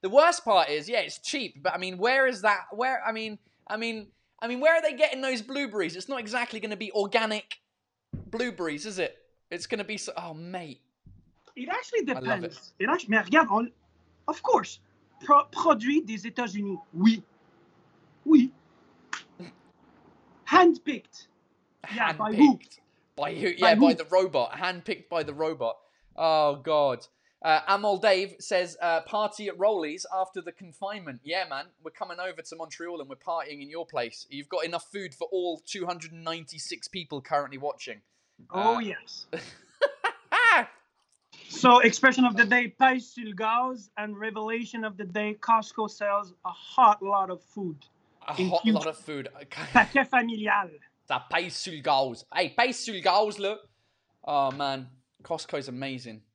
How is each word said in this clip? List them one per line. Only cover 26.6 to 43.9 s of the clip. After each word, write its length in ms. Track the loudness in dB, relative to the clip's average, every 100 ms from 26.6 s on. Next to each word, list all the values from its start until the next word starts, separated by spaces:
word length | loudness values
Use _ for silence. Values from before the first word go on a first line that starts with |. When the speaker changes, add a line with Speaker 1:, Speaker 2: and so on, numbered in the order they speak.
| 0 2 2 0 -8 _ _ _
Speaker 1:
Uh, 200 | 2 2 4
Amol 320 | 2 2 2
Dave 320 | 4 4 0 -10
says, 360 | -2 -2 -2 -4
uh, 180 | 0 0
"Party 440 | -2 -2 -2 -4 -10
at 100 | 0
Rolly's 460 | 0 2 -2 -8 -8
after 280 | -4 -4 -6
the 100 | -14
confinement." 680 | -16 -20 -12 -10 -10 -12 -16
Yeah, 220 | -6 -4 -4
man. 180 | -8 -12 _
We're 80 | -18
coming 260 | -12 -12 -8
over 240 | -10 -10
to 140 | -16 -14
Montreal 440 | -14 -12 -12 -10
and 80 | -12
we're 60 |
partying 480 | -14 -6 -6 -6 -12
in 80 | -14
your 160 | -12 -8
place. 400 | -6 -6 -10 -16
You've 200 | -16 -8
got 160 | -6
enough 260 | -4 -6 -10
food 240 | -12 -12
for 140 | -10 -6
all 320 | -4 -4 -6
two 220 | -10 -10 -8
hundred 240 | -8 -12
and 140 | -12
ninety-six 640 | -10 -10 -10 -16 -12 -12 -10
people 320 | -12 -8 -10
currently 340 | -2 -2 -2 -6
watching. 440 | -8 -8 -12 -16 _ _ _ _ -10
Speaker 2:
Oh, 260 | -2 0 0
Speaker 1:
Uh, 20 |
Speaker 2:
yes. 460 | -4 -10 -14 -20 -12
Speaker 1:
<laughs> 40 | -12 -12 -20 _ _ -2 0 -6 -6 _ 2 6 4 2 _ _ _ _ _ _ -20 -16
Speaker 2:
So, 300 | 2 8 10
expression 440 | 8 6 4 6 2
of 100 | 4
the 80 |
day, 240 | 4 4 0
paille 320 | 4 4 4
sur 240 | -4 -14
le 80 | -12
gaz, 580 | -6 -2 0 -2 -6 -14